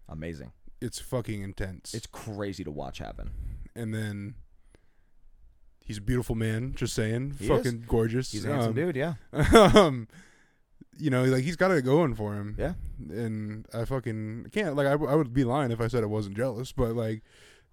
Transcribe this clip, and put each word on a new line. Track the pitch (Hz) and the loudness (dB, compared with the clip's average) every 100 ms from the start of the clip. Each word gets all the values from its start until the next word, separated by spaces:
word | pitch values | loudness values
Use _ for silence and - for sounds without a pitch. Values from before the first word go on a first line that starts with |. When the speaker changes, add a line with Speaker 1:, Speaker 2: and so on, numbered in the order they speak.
| - | -16
Speaker 1:
Amazing. | 80 82 78 62 - - - | -10 -10 -10 -14 -18 -20 -12
Speaker 2:
It's | 120 - | -10 -10
fucking | - 127 113 104 | -6 -6 -4 -8
intense. | 98 - 98 87 - | -8 -8 -8 -8 -10
Speaker 1:
It's | 117 - | -12 -12
crazy | - - 101 101 95 | -14 -12 -6 -6 -6
to | 85 | -8
watch | 73 67 - | -8 -10 -10
happen. | 53 - - - - - - 113 | -12 -10 -10 -8 -8 -10 -12 -10
Speaker 2:
And | 113 | -6
then | 110 107 101 101 - - - - - _ _ _ - - - - - - _ | -4 -4 -6 -10 -12 -18 -20 -20 -20 _ _ _ -20 -20 -20 -20 -20 -20 _
he's | - 107 | -12 -8
a | |
beautiful | 104 123 - 117 | -2 -2 0 -2
man, | 110 110 127 - | 0 -2 -4 -4
just | 120 | -4
saying. | - 110 117 139 139 | -2 -2 -2 -4 -6
Speaker 1:
He | 104 | 0
is. | |
Speaker 2:
Fucking | 135 127 117 117 | 2 2 -4 -2
gorgeous. | 117 113 123 131 | 0 2 0 -4
Speaker 1:
He's | 107 110 | -6 -2
a | |
handsome | 143 113 | 0 0
Speaker 2:
Um, | 117 | 0
Speaker 1:
dude, | 175 131 | -2 -2
yeah. | 160 143 - | -4 -4 -8
Speaker 2:
<laughs> | 135 156 226 190 | 0 8 10 12
um, | 208 170 131 110 - - _ _ _ _ _ - - | 10 8 4 -8 -16 -20 _ _ _ _ _ -20 -4
you | 147 | 0
know, | 127 | 4
like, | 127 131 | 4 4
he's | 135 165 | 2 2
got | 185 | 4
it | 170 | 4
going | 127 147 156 110 | 6 4 4 0
for | 104 104 | -4 -6
him. | 104 107 | -8 -4
Speaker 1:
Yeah. | 131 180 - - 76 | -4 -4 -8 -10 -10
Speaker 2:
And | 95 113 107 107 107 110 | -6 -4 -4 -6 -10 -10
I | 117 113 | -6 -4
fucking | 131 120 107 107 113 - | -4 -4 -6 -6 -8 -6
can't, | 214 190 139 | -4 -2 0
like, | 139 | 2
I, | |
w-, | 147 139 | 2 2
I | 151 | 2
would | 127 | 2
be | 123 | 2
lying | 120 135 131 | 2 2 0
if | 113 | 0
I | 113 | 0
said | 120 | 0
I | 107 | 0
wasn't | 107 101 98 | -2 -4 -2
jealous, | 131 110 127 | -4 -4 -8
but, | - 120 117 | -2 -2 0
like, | 110 110 - - - - _ | -2 -4 -10 -20 -20 -20 _